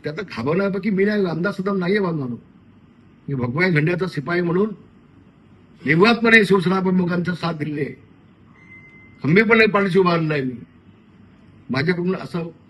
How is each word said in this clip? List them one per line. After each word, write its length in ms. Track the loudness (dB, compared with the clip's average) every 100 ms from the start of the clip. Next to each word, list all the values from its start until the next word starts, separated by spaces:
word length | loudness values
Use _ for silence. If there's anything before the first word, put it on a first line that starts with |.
त्याचा 180 | -10 -8
घाबरण्यापैकी 680 | -10 -6 -2 0 0 -2 -2
मी 160 | 2 2
नाही, 200 | 2 0
आमदार 260 | 0 -2
सदम 240 | -2 -2 -2
नाहीये 220 | 0 0
बांधणार. 280 | 0 -2 -4 -8 -14 -20 -20 -20 -20 _ -20 -18 -8
मी 60 |
भगवान 380 | -4 -4 0 0
झेंड्याचा 340 | 2 0 0 -4
शिपाई 320 | -6 -4 -2
म्हणून 280 | 0 0 -2 -4 -18 -20 -20 -20 -20 _ -20 -20 -20 -8 0
निर्वातपणे 600 | 4 4 4 4 4 6
शिवसेना 340 | 2 2 0
प्रमुखांचा 540 | 0 0 0 -2 -4
साथ 200 | -4 -6
दिलेली 280 | -6 -6 -6
आहे, 120 | -6 -10 -20 -20 -20 _ -20 -20 -20 -20 -20 -20 -20 -8
खंबीरपणे 420 | 2 4 4 4 4
पाठीशी 340 | 2 2 2
उभारलेला 340 | 2 2 0
आहे 100 | -2
मी. 100 | -4 -8 -14 -20 -20 -20 _ -20 -20 -20 -20 -20 -6
माझ्याकडून 460 | -2 0 0 -2 -4
असं 340 | -6 -8 -8 -12 -12